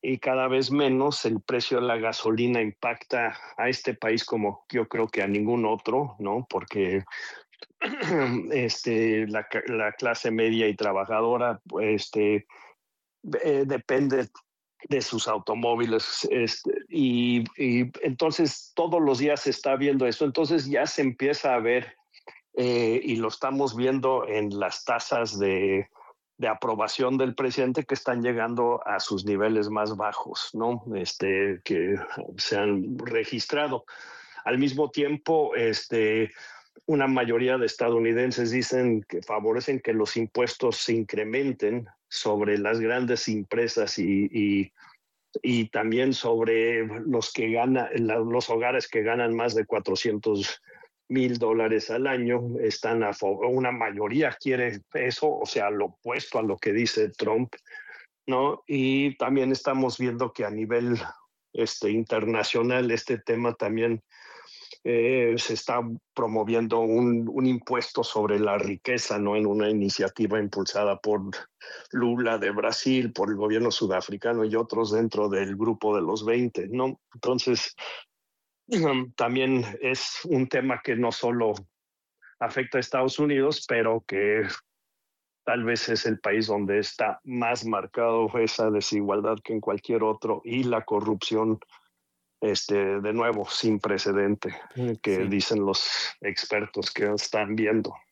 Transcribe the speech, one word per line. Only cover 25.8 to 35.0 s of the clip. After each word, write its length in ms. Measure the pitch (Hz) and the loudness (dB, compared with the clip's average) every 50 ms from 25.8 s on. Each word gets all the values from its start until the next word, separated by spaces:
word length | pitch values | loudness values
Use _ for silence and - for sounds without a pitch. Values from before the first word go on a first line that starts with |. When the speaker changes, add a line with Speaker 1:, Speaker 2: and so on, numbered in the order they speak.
| 98 - _ - - - - _ _ _ _ | -2 -4 _ -20 -20 -20 -20 _ _ _ _
Speaker 1:
de 120 | _ 123 113 | _ -4 -4
aprobación 680 | 110 - - 120 110 107 110 107 - - 131 127 131 131 | -2 -2 -2 -4 -2 0 -2 -2 0 0 0 0 2 2
del 160 | 135 127 120 | 0 0 0
presidente 500 | - 135 127 120 - 131 127 127 156 139 | -2 -2 -2 0 0 0 0 0 -2 -2
que 100 | - 135 | -2 -4
están 280 | 127 - - 123 120 | -2 -2 -2 -2 0
llegando 580 | 117 123 123 117 113 117 120 117 120 120 120 - - | 0 0 0 0 -2 -2 0 0 2 2 2 0 -2
a 140 | 104 104 95 | -4 -4 -2
sus 240 | - - 107 95 92 | -2 -2 -4 -4 -2
niveles 440 | 104 101 98 104 110 110 107 104 104 | 0 0 2 2 2 2 2 0 0
más 280 | 107 107 107 104 110 | 0 -2 -2 -2 -2
bajos, 540 | 98 107 107 101 - - - - - - - | -4 -4 -4 -4 -6 -8 -8 -8 -10 -10 -8
¿no? 320 | - 110 113 117 123 117 110 120 110 | -6 -4 -2 -2 -4 -4 -6 -6 -6
Este, 680 | 98 90 - - - - 98 95 95 98 101 98 87 _ | -6 -6 -6 -6 -4 -2 0 0 2 0 0 -2 -4 _
que 320 | - 104 85 85 92 101 98 - - - - - - - | -2 0 0 2 0 0 -2 -4 -8 -10 -10 -12 -12 -8
se 200 | 95 - - 110 | -6 -4 -2 -2
han 420 | 101 101 104 101 95 92 113 123 - | 0 0 2 0 0 0 -2 -6 -6
registrado. 840 | 117 123 113 113 107 - 131 117 - - 151 147 151 147 131 117 - - - - - - - - - - - - - | -6 -2 -2 -2 -2 -2 -4 -6 -4 -2 -2 -2 0 -2 -2 -4 -6 -10 -20 -18 -18 -18 -18 -20 -20 -20 -20 -8 -4
Al 140 | 104 120 127 | -2 2 2
mismo 320 | 139 139 131 139 151 139 | 2 2 2 0 0 0
tiempo, 640 | - 151 | 0 0